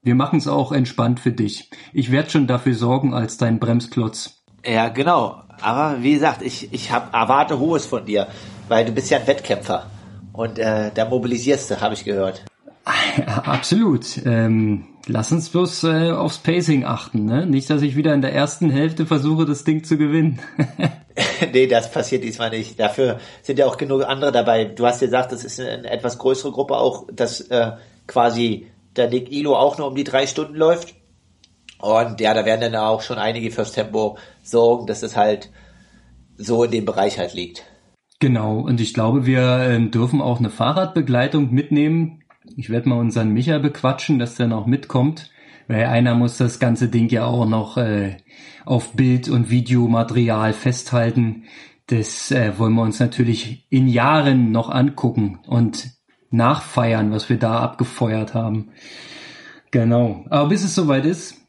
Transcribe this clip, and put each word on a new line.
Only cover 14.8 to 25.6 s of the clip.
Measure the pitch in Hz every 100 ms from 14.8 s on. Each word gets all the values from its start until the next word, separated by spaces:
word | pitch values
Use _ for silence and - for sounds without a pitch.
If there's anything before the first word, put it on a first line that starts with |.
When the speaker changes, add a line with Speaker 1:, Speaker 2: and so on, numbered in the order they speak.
| - - -
Speaker 1:
lass | 113 113
uns | 165 160
bloß, | 170 180 -
äh, | 165 160 165
aufs | 165 160 -
Pacing | - 175 165 143
achten, | 127 117 - 110
ne? | 104 123
Nicht, | 180 135 -
dass | 151
ich | 147 135
wieder | 151
in | 143
der | 135
ersten | 139 147 - 165
Hälfte | 135 156 160
versuche, | 160 151 143 160 156
das | 143
Ding | - 156
zu | 156 156
gewinnen. | 151 160 160 123 - -
<laughs> | 131 - 160 - - -
Speaker 2:
<laughs> | - - 160
Nee, | 127 127
das | 117 -
passiert | 151 - 127
diesmal | 120 107 113
nicht. | 110 110 -
Dafür | 107 - 127 117 - -
sind | - 135
ja | 135
auch | -
genug | 139 135
andere | 120 135 143
dabei. | 120 107 113
Du | 104 - 123
hast | 120
gesagt, | 127 127 127
das | 120
ist | 131 -